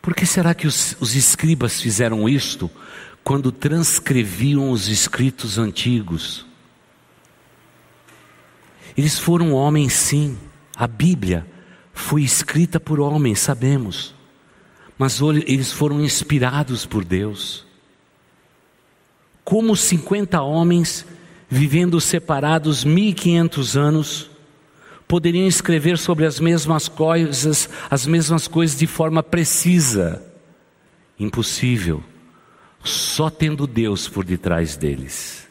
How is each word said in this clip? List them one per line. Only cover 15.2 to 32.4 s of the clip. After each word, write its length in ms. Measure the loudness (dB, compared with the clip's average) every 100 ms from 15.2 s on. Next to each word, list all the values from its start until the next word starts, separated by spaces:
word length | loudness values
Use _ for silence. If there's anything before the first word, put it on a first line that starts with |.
olhe, 220 | 2 2 2
eles 260 | 0 0
foram 300 | -2 0 0
inspirados 840 | 0 -2 0 0 2 0 -2 -6
por 200 | -4 -4
Deus. 600 | -2 -2 -2 -6 -10 -12 -16 _ _ _ _ _ _ _ _ _ _ _ _ _ _ _ _ _
Como 320 | -2 0 2 2
cinquenta 680 | 2 0 0 -4 0 -2
homens, 640 | 0 2 4 4 2 -4 -12 -20 -20 -20 _
vivendo 520 | 0 2 2 2 2
separados 840 | 0 -2 -2 -2 2 2 2 0
mil 260 | 2 4 2
e 40 |
quinhentos 640 | 2 2 4 2 0 -2 2
anos, 540 | 2 2 -2 -8 -12 -20 -20 _ _ _ -20 -20 _
poderiam 380 | 0 2 2 2
escrever 520 | 2 2 2 2 0
sobre 260 | 0 2
as 140 | 0 2
mesmas 500 | 2 2 2 -2 -2
coisas, 800 | -2 0 2 0 0 0 0 -4 -8 -4
as 160 | -2 2
mesmas 400 | 0 2 0 0
coisas 320 | 0 0 0
de 80 | -2
forma 360 | 0 0 0
precisa? 1000 | 0 -2 0 0 4 4 4 0 -2 -4 -14 -20 _ _ _ _ _ _ _ _
Impossível. 840 | -6 -4 -4 -2 0 0 -2 -4 -8 -20 -20 _